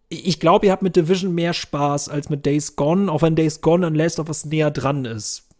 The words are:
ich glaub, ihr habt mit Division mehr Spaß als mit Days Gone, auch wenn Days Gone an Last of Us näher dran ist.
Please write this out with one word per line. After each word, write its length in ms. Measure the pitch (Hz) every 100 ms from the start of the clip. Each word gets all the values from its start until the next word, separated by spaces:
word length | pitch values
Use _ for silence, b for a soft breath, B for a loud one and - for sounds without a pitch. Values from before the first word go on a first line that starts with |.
| _
ich 320 | 165 196 -
glaub, 240 | 165 202
ihr 80 | 202
habt 100 | 190
mit 140 | 190 175
Division 380 | 160 185 190
mehr 180 | 170 170
Spaß 540 | 165 - 147 143 143 -
als 200 | 147 147
mit 160 | 143 143
Days 300 | 147 147 -
Gone, 340 | 147 185 196
auch 120 | 151
wenn 140 | 165 160
Days 240 | 160 -
Gone 260 | 160 175 170
an 80 |
Last 240 | 151 165 165
of 100 | 156
Us 160 | 147
näher 260 | 147 156 151
dran 340 | 143 135 143
ist. 420 | 123 110 - - -